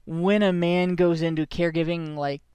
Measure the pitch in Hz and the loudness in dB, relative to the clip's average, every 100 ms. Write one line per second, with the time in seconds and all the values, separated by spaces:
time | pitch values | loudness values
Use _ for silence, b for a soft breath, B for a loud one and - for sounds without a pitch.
0 | - 165 185 208 202 175 170 180 180 175 | -8 -2 2 4 2 2 2 2 0 2
1 | 175 165 165 160 151 - 170 160 160 170 | 2 2 0 -2 -4 -2 -2 0 -2 -4
2 | 156 151 143 143 _ | -6 -6 -6 -6 _